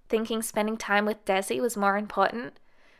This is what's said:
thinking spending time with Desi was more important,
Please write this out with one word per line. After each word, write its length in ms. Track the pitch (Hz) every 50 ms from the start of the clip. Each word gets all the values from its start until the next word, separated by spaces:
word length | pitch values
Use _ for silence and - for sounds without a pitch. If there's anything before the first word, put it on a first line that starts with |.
| - -
thinking 340 | - - 220 - - 220
spending 340 | - - - 214 208 214 220
time 280 | 220 - - 202 202 208
with 200 | 208 214 214 -
Desi 360 | - 190 190 196 - 233 254
was 160 | 254 233 220
more 200 | 208 202 202 196
important, 640 | 208 214 202 - 202 196 - - 160 165 - - - - - _ - - - -